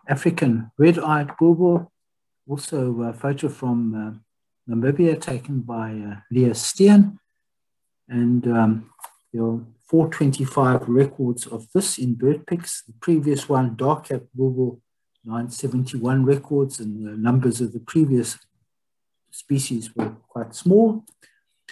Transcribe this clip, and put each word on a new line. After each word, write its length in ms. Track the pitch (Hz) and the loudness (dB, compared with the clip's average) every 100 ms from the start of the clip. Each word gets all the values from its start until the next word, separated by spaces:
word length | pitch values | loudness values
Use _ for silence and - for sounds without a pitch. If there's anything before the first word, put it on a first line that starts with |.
| - | -6
African 640 | 143 175 170 135 113 113 - | -2 -2 0 0 0 -2 4
red-eyed 540 | 165 170 156 151 143 - | 4 4 0 -2 -2 2
bulbul, 540 | 165 165 180 170 175 _ _ _ _ _ - | 4 4 4 2 -2 _ _ _ _ _ -10
also 560 | 139 - 147 127 117 | -10 -6 -4 -2 -2
a 120 | 117 | -6
photo 340 | 113 139 139 143 | -6 -6 -4 -6
from, 480 | - 127 120 113 107 | -4 -2 -2 -2 -4
uh, 760 | 107 110 _ _ _ _ - | -8 -12 _ _ _ _ -6
Namibia 460 | 117 131 143 170 160 | -2 0 2 2 0
taken 420 | - 127 - 135 | -6 -10 -6 -6
by, 300 | 117 113 110 | -6 -8 -8
uh, 240 | 107 104 104 - | -8 -10 -12 -4
Leah 260 | 123 123 104 | 2 2 0
Steen. 640 | - - 196 208 202 - _ _ _ _ _ _ _ _ - | -6 4 8 8 6 2 _ _ _ _ _ _ _ _ -6
And, 360 | 120 120 123 120 | -2 0 0 2
um, 420 | 117 110 110 - _ - _ _ | 2 2 0 -6 _ -20 _ _
there 140 | 117 113 | -4 -4
are 160 | 117 113 _ - | -4 -10 _ 0
four 240 | 165 160 | 2 2
twenty-five 800 | - 143 131 135 - 127 123 120 | 0 0 0 -2 0 2 2 2
records 580 | 123 139 - 123 120 - | 2 2 0 -4 -4 -8
of 240 | 113 113 | -14 -4
this 240 | 185 202 - | -2 -2 -4
in 180 | 123 113 | -4 0
bird 300 | 127 151 - | 0 0 -4
pics. 380 | 175 165 - - | -6 -6 -12 -14
The 80 | - | -8
previous 480 | - 160 147 139 - | 0 0 0 -2 -2
one, 280 | 135 127 113 | -2 -2 -2
dark-capped 600 | 135 156 - 127 - 127 | -2 -2 -4 -8 -8 -4
bulbul, 460 | 131 127 123 117 _ _ _ _ 113 | -2 0 -4 -4 _ _ _ _ -10
nine 240 | 117 120 | -8 -8
seventy-one 760 | - 135 127 127 131 120 131 131 | -8 -4 -4 -4 -4 0 2 2
records, 540 | 139 - 143 135 - | 2 0 -2 -2 -4
and 260 | 107 107 107 | -10 -10 -10
the 60 | |
numbers 480 | 107 117 127 123 113 | -2 2 2 2 -2
of 140 | 117 | -6
the 80 | 113 | -6
previous 560 | - 160 147 123 113 - _ _ _ _ _ _ _ _ _ | -2 0 2 2 -2 -10 _ _ _ _ _ _ _ _ _
species 640 | - - 139 - 120 113 - | -16 -4 -4 -2 -8 -8 -6
were 200 | 110 - _ | -6 -8 _
quite 260 | 120 113 - | -12 -12 -4
small. 480 | 175 202 226 220 - _ _ _ _ _ - | 4 4 4 0 -10 _ _ _ _ _ -20